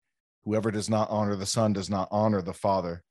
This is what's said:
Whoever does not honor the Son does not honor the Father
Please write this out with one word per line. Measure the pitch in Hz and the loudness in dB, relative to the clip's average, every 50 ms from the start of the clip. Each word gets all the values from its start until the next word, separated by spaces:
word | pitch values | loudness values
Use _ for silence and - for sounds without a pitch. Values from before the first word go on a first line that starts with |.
| _ _ _ _ _ _ _ _ - | _ _ _ _ _ _ _ _ -6
Whoever | 104 107 110 104 113 | -2 -2 0 0 0
does | 98 107 92 101 | -2 -2 -2 0
not | 110 107 107 - | 2 2 2 2
honor | 107 107 107 101 101 95 | 0 0 0 0 0 -2
the | 98 | -4
Son | - - 120 110 107 104 | -2 0 2 2 2 2
does | 98 92 82 | 0 -2 -2
not | 101 95 92 - | -2 -2 -2 0
honor | 101 104 107 110 104 95 | 0 2 2 4 2 2
the | 85 95 92 | -2 -4 -8
Father | - - 101 95 95 87 87 85 85 _ _ | -2 0 0 2 2 0 -4 -6 -8 _ _